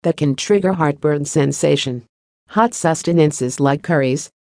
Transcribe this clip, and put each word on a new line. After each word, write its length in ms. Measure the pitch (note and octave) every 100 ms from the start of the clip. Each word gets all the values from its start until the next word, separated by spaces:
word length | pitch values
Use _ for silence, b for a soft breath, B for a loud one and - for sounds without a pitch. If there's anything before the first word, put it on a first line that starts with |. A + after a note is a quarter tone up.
that 120 | E3+ D#3+
can 200 | D3 C3+
trigger 380 | - G#3 F#3
heartburn 500 | F#3 D3+ C#3+ D3+ D3
sensation. 800 | C#3+ D#3 C#3 C#3 D#3 C#3+ C3+ B2 - _ _ _ _
Hot 220 | G#3 A#3
sustenances 840 | - E3+ D#3+ - E3+ D3+ - B2+ -
like 240 | C#3 C#3+
curries, 480 | - D#3 C3 C3+ - _